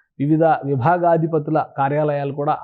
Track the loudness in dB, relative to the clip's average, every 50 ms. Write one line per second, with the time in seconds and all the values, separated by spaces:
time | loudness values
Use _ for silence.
0 | _ _ _ -4 0 0 2 4 4 2 2 0 0 -2 -2 0 2 2 2 2
1 | 2 2 2 2 2 0 -2 -2 -2 0 -2 -2 -2 -4 -4 -4 -2 -2 0 0
2 | 0 0 -2 -2 -4 -4 -6 -4 -2 -2 -2 -4